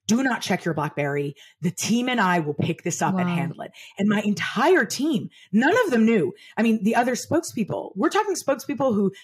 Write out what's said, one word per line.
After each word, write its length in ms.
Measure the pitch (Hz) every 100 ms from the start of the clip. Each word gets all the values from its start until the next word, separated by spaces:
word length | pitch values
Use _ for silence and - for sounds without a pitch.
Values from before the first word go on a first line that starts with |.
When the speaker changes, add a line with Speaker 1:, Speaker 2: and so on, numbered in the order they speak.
| -
Speaker 1:
do 160 | 226
not 160 | 269 233
check 240 | - 185
your 100 | 175
BlackBerry. 640 | 160 151 - 147 143 143 143 - _
The 100 | 180
team 380 | - - 233 247
and 120 | 247
I 200 | 185 175
will 140 | 151
pick 280 | 143 165 165
this 180 | 180 156
up 120 | 165
and 140 | 185 180
Speaker 2:
Wow. 80 | 175
Speaker 1:
handle 240 | 170 -
it." 100 | - - - -
And 100 | 202
my 120 | 208
entire 640 | 208 208 - - 277 359
team, 440 | 233 - 285 247 127 - -
none 240 | 202 262 453
of 80 | 440
them 120 | 240
knew. 280 | 220 226 135 - - -
I 60 |
mean, 200 | 226 220
the 140 | 196 226
other 180 | 247
spokespeople, 800 | 247 - 302 - - 185 101 -
we're 140 | 190 294
talking 260 | 392 415
spokespeople 580 | 349 - 269 - 254 269
who 200 | 208 196 -